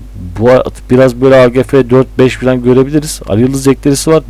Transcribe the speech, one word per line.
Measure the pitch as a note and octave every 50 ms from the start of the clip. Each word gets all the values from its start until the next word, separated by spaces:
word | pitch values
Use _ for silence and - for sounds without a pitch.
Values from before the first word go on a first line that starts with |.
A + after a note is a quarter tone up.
| - - - - F2+ F2+ F2 F#2+
bu | G#2+ B2
at | B2+ B2+ - - - - - -
biraz | B2 B2+ C3 C3 A#2 A#2+
böyle | B2+ C3+ C3+
A | C3 B2+ B2
G | A#2 C3 B2
F | - - C#3 B2+ A#2
dört | B2 C3 C3 - - -
beş | B2+ B2+ A2+
falan | - B2+ B2+ B2+ B2+ A#2+
görebiliriz. | B2 B2+ B2+ C3 C#3 D3 D#3 D3 D#3 - - - -
Ali | F2 G#2+
Yıldız | A#2+ C3 C3+ C#3 C3 C#3
eklerisi | C3+ - - D3 C#3 C3+ - D#3
var. | D#3+ D#3+ - -